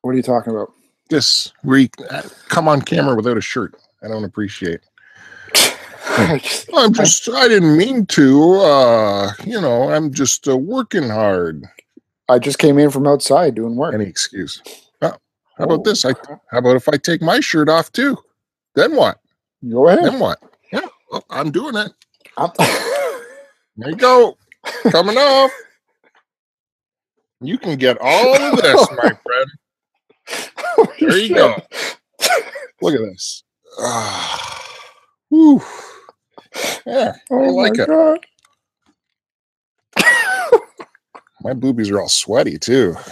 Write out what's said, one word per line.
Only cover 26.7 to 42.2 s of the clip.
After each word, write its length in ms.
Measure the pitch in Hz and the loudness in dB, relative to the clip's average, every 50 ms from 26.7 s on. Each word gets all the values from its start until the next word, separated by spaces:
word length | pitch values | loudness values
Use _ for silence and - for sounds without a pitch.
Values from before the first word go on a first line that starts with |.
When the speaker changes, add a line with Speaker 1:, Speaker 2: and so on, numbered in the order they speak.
| _ _ _ _ _ _ _ _ _ _ _ _ _ _ | _ _ _ _ _ _ _ _ _ _ _ _ _ _
Speaker 2:
You 160 | 123 139 202 - | -10 -8 -8 -6
can 180 | - 190 151 | -6 -6 -4
get 200 | 135 131 127 117 110 | 2 2 2 2 2
all 340 | 113 131 160 196 240 254 269 | 0 2 4 4 4 4 4
of 220 | 277 285 285 254 - | 2 2 2 0 2
this, 280 | - 147 - - 226 - | 4 4 6 6 4 4
my 220 | - - - 226 - _ | 0 0 0 0 -2 _
Speaker 1:
<laughs> 40 | _ | _
Speaker 2:
friend. 280 | - 123 127 135 135 - _ _ _ _ _ _ _ _ _ _ _ _ _ _ - - - - - _ | -6 -4 -4 -4 -4 -8 _ _ _ _ _ _ _ _ _ _ _ _ _ _ -14 -14 -14 -14 -14 _
Speaker 1:
Holy 320 | - 605 698 679 - - - - - | -12 -10 0 2 2 2 2 0 -2
Speaker 2:
There 180 | 311 330 - | 0 0 2
you 100 | 190 220 | 0 0
Speaker 1:
shit. 100 | 220 - | 0 4
Speaker 2:
go. 180 | - - 120 107 - - _ - - - - - _ _ _ _ - - 679 719 554 - - - 554 554 - _ _ | 4 4 4 2 -4 -12 _ -14 -12 -12 -12 -12 _ _ _ _ -6 -2 -2 -2 -2 -4 -8 -16 -16 -18 -18 _ _
Look 140 | 170 175 151 | -2 -2 -2
at 60 | 117 | -2
this. 420 | 110 101 92 - - - - - _ _ _ _ _ _ - - | -4 -6 -10 -14 -14 -14 -14 -16 _ _ _ _ _ _ -14 -10
Ah. 840 | 110 123 120 113 110 101 95 87 - - - - - - - - - - - - - - _ _ _ _ _ _ _ _ | -8 -6 -6 -6 -6 -6 -8 -10 -10 -10 -10 -12 -12 -14 -14 -16 -18 -20 -20 -20 -20 -20 _ _ _ _ _ _ _ _
Whew. 320 | 302 320 320 302 277 202 - - - - - - - - _ - _ _ _ _ _ - _ _ - - - - - - _ | 4 6 8 6 6 4 2 -6 -18 -20 -20 -20 -20 -20 _ -20 _ _ _ _ _ -20 _ _ -12 -10 -8 -8 -10 -10 _
Yeah, 280 | - 240 269 226 - - - _ - | -4 -2 -2 -2 -2 -4 -10 _ -2
I 20 | 254 | 0
Speaker 1:
Oh 180 | 254 269 269 262 | 0 2 2 2
Speaker 2:
like 240 | 269 247 220 220 | 2 0 0 0
Speaker 1:
my 60 | 240 220 | 0 0
Speaker 2:
it. 40 | |
Speaker 1:
God. 380 | 302 311 320 320 311 320 - - _ _ _ _ _ _ _ _ _ _ _ _ _ _ _ _ _ _ _ _ _ _ _ _ _ _ _ _ _ _ _ _ _ _ | 2 2 2 4 2 0 -2 -6 _ _ _ _ _ _ _ _ _ _ _ _ _ _ _ _ _ _ _ _ _ _ _ _ _ _ _ _ _ _ _ _ _ _
<laughs> 1500 | - - 1017 960 960 880 784 762 762 719 622 494 - - _ _ - - _ _ _ _ _ _ - _ _ _ _ - | 0 0 2 0 0 -2 -4 -6 -6 0 2 2 0 0 _ _ -20 -20 _ _ _ _ _ _ -20 _ _ _ _ -10
Speaker 2:
My 100 | 113 131 | -8 -6
boobies 360 | 123 127 135 123 117 110 101 | -2 -2 -2 -2 -2 -2 -2
are 100 | 101 101 | -2 -4
all 80 | 90 - | -2 -2
sweaty, 480 | - - | -4 -4